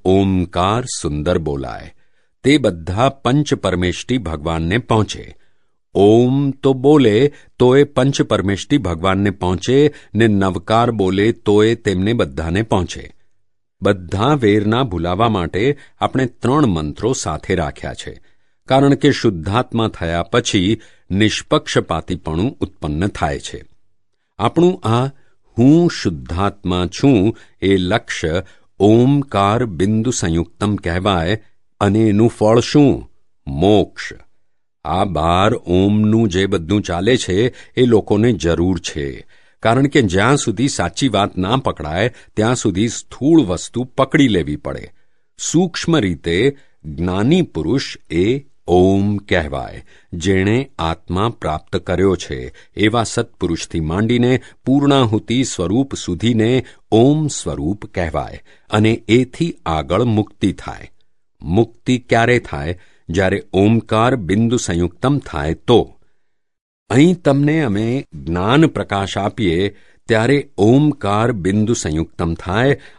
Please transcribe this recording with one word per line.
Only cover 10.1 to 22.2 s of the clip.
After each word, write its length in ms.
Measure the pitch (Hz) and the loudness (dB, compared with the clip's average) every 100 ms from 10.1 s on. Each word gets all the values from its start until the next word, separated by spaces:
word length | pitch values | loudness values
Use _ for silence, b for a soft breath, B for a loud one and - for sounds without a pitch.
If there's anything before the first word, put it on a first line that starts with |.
| 104 | 0
ને 120 | 117 | 2
નવકાર 640 | 101 95 87 - 110 120 | 4 0 -2 0 2 2
બોલે 400 | 110 92 95 107 | 0 0 2 0
તો 320 | 120 - 104 | 0 2 4
એ 120 | 110 117 | 4 2
તેમને 380 | - 92 98 | -2 -2 0
બધાને 480 | 117 87 69 80 90 | 0 -2 -4 -4 -2
પહોંચે. 520 | 113 101 82 - - - _ _ _ _ _ - | 0 -2 -2 -8 -16 -20 _ _ _ _ _ -6
બધા 520 | 101 101 87 95 120 | -2 -2 -4 -2 0
વેરના 500 | 147 113 104 104 117 | 2 2 2 2 0
ભૂલાવા 460 | 131 90 85 92 117 | -2 -4 -4 0 0
માટે 480 | 104 82 87 123 143 b b | 0 -2 -2 -2 -4 b b
આપણે 260 | 104 127 127 | -4 -2 -4
ત્રણ 400 | - 123 143 139 | -4 0 2 2
મંત્રો 480 | 82 76 71 107 | 0 -4 -4 -4
સાથે 420 | 117 - 76 - 90 | -4 -6 -8 -4 -4
રાખ્યા 380 | 73 - 76 | -4 -8 -12
છે, 280 | 62 - - - _ _ _ - | -12 -14 -16 -20 _ _ _ 0
કારણ 280 | 131 139 139 | 2 4 4
કે 160 | 143 | 2
શુદ્ધાત્મા 760 | 127 120 90 80 104 127 113 110 | 2 0 -2 -2 -4 -2 -2 -4
થયા 360 | - 85 85 | -4 -4 -4
પછી 580 | 85 120 120 104 92 110 b b b | -2 -2 0 0 0 -2 b b b
નિષ્પક્ષપાતીપણું 1500 | 95 107 - - 151 - 131 101 82 - 90 | 0 0 -2 -2 -4 -2 -4 -2 -6 -6 -8